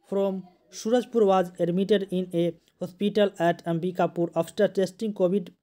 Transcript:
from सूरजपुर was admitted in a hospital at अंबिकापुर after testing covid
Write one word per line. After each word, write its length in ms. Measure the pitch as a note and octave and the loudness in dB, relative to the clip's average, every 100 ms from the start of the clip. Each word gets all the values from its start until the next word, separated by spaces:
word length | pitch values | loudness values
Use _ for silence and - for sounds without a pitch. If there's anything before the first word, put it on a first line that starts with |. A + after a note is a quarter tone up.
| _ | _
from 260 | G3 G3 F#3+ F3+ _ _ - | -2 -2 -4 -10 _ _ -8
सूरजपुर 440 | A3 B3 A#3+ A#3 | 0 0 2 0
was 240 | G3 F#3+ F3+ - | 4 2 2 -2
admitted 420 | E3+ F3 G3 G3+ F#3+ | -2 0 2 0 0
in 140 | F#3 F#3 | -4 -2
a 100 | E3+ E3+ E3 _ _ | -2 -2 -4 _ _
hospital 500 | F3+ - G3+ G#3 G3+ - E3+ | -14 -4 -2 2 0 2 0
at 160 | E3+ E3+ | 0 -4
अंबिकापुर 640 | E3+ F3+ F3+ E3+ F3 E3+ E3 | -4 -4 0 -2 0 -2 -2
after 260 | E3 - G3 F#3+ | -4 0 0 2
testing 380 | F#3 - A3 G#3 | -4 -4 -8 0
covid 280 | F3+ G3 F3 _ | 0 0 -4 _